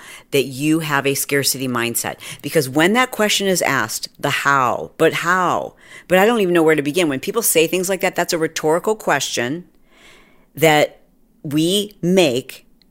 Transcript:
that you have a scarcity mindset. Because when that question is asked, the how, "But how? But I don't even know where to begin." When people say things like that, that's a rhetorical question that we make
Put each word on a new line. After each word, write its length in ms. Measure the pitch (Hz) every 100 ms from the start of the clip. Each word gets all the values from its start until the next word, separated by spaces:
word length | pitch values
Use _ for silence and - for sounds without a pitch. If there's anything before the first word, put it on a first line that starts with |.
| - - -
that 140 | 139
you 380 | 131 131 151 160
have 260 | 156 143 139
a 80 | 139
scarcity 520 | - 143 131 131 131
mindset. 500 | 120 117 117 - - - -
Because 260 | 143 165 131
when 240 | 131 170
that 160 | 226 254
question 380 | - 214 - 196
is 160 | 175
asked, 440 | - 135 113 - - _
the 100 | 143
how, 640 | 135 139 139 127 101 - -
"But 140 | 160
how? 600 | 147 160 185 175 117 62 - - - -
But 120 | 185
I 80 | 208
don't 140 | 240
even 120 | 185
know 80 | 175
where 140 | 160 156
to 80 |
begin." 260 | 147 147 170
When 100 | 131
people 220 | - 220
say 240 | 214 165 160
things 240 | 180 185
like 120 | 185
that, 140 | - -
that's 180 | 233
a 40 | 170
rhetorical 580 | 160 - 156 165 196 214
question 680 | - 143 - - 120 165 175 _ _ _ - - _ _ _
that 460 | - 160 151 143 - _ _ _ _
we 500 | 151 147 165 202 208 -
make 680 | 170 190 165 120 - - _ _ _